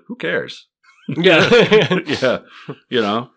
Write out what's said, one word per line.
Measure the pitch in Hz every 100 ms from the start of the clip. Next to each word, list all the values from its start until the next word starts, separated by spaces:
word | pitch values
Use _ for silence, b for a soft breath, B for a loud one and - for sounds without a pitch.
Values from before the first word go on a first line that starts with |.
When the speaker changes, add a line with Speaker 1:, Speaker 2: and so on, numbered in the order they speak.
| -
Speaker 1:
"Who | 240
cares?" | 160 143 - - _ _ _
<laughs> | _ -
Speaker 2:
Yeah. | 139 180 160 185
<laughs> | 240 190 214 160 180 -
Speaker 1:
Yeah, | 135 131 98 - B B 131 B
you | 123
know? | 104 110 127